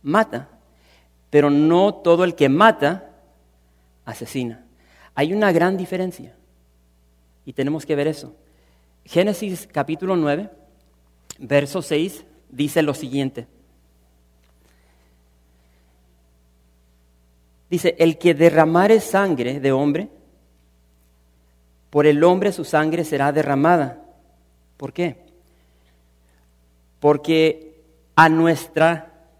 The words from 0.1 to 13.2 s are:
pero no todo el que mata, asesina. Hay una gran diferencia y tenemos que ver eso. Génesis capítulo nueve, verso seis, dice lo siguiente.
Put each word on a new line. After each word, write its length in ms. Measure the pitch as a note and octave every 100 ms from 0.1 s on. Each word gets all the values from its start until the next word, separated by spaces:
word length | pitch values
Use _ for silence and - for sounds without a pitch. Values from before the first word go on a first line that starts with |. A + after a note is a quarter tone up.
| F#3+ A3 A#2+ C3+ _ _ _ _ _ _ _ _
pero 220 | D3 C#3+
no 420 | C#3+ D#3 E3+ G3+
todo 320 | G3+ E3+ E3+
el 100 | F3+
que 140 | E3 C#3
mata, 640 | C#3+ A3 A3 C#3+ F#3 - _ _ _ _ _ _ _ _ _ -
asesina. 560 | A#2 A#2 C3+ A#2+ A2+ _ _ _ _ _ -
Hay 160 | D3+
una 200 | G3+ G#3
gran 240 | E3 F3 F#3+
diferencia 580 | F3+ F3+ F#3 - C3+ _ _ _ _ _ _ _ _ _ _ _
y 80 | -
tenemos 340 | B2+ C3+ D3+ D3
que 80 |
ver 140 | D3 D3
eso. 260 | D3+ - _ _ _ _ _ _ _
Génesis 640 | _ E3 G3+ G3+ G#3 F3+ -
capítulo 460 | D3+ C#3 D#3+ F#3 F3+
nueve, 340 | D3+ D3 G#3 - _ _ _ _ _ _ _ -
verso 440 | A#2 C#3+ C#3 F#3
seis, 420 | - D3+ F#3 - - _ _
dice 320 | B2 C#3+ E3+
lo 120 | D3+
siguiente. 520 | C#3 B2+ C#3